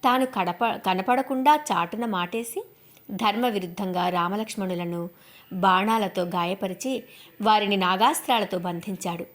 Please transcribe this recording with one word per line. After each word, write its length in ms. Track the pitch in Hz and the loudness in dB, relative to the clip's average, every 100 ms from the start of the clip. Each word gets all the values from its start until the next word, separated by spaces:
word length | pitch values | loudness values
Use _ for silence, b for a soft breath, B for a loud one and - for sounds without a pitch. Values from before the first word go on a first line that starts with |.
తాను 220 | 262 254 262 | 4 2 2
కడప-, 500 | 220 180 175 233 - | 0 -2 0 -2 0
కనపడకుండా 840 | 196 185 196 247 269 262 262 302 302 | -2 0 2 2 2 0 4 4 2
చాటున 340 | 180 170 220 233 | -2 -2 -4 -2
మాటేసి 580 | 190 175 226 233 - 466 b b b - | -2 -2 -4 -6 -8 -10 b b b -12
ధర్మవిరుద్ధంగా 1000 | 190 220 208 247 208 180 175 196 180 180 | -2 0 2 0 0 -6 -6 -4 0 0
రామలక్ష్మణులను 1000 | 180 175 208 220 - 190 175 170 170 170 B B B B | 0 0 -2 -6 -6 -4 -4 -4 -6 -8 B B B B
బాణాలతో 720 | 190 185 185 208 226 196 - | 0 4 4 4 2 0 -2
గాయపరిచి 840 | 175 180 175 190 190 185 262 254 - B B B | -2 0 -2 -2 -4 -6 -4 -6 -8 B B B
వారిని 340 | 208 214 202 202 | 2 4 4 2
నాగాస్త్రాలతో 840 | 180 185 240 311 - 233 196 185 | 2 4 4 2 0 0 2 -2
బంధించాడు. 680 | 180 170 190 190 185 170 170 | -4 -6 -8 -8 -6 -8 -10